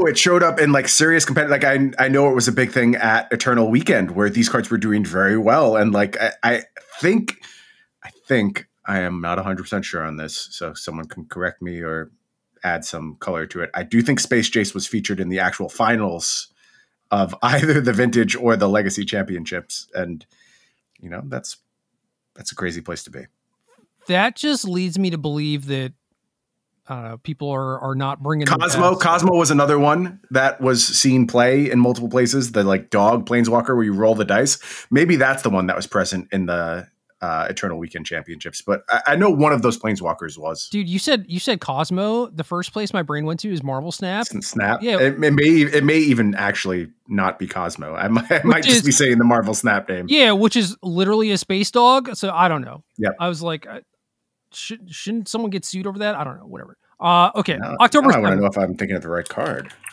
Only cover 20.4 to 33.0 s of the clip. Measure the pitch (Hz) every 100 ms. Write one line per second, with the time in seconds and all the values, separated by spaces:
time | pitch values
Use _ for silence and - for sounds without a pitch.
20.4 | _ _ _ _ _ _ 90 87 143 -
21.4 | - - _ _ _ _ _ _ _ -
22.4 | - - 90 82 82 85 - 67 64 _
23.4 | _ _ _ _ _ _ - 180 220 -
24.4 | 302 277 196 180 185 175 190 165 147 147
25.4 | 151 147 139 135 131 131 _ _ _ _
26.4 | _ _ _ _ - 127 113 117 - 147
27.4 | 143 135 131 131 135 131 139 143 143 151
28.4 | 143 156 170 156 175 185 170 170 175 175
29.4 | 160 147 143 147 143 156 180 180 - 127
30.4 | 135 - 127 123 - - 139 131 117 123
31.4 | 123 135 143 120 123 120 120 123 120 139
32.4 | 120 113 98 95 - 107